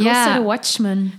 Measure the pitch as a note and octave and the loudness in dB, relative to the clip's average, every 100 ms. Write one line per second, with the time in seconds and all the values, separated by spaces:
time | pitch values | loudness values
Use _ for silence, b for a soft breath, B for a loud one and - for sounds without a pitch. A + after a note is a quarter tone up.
0 | G#3+ B3 A#3 G#3 A3 A3 - - G#3 F#3+ | 2 2 2 2 0 -2 -4 -2 0 0
1 | F#3+ | -2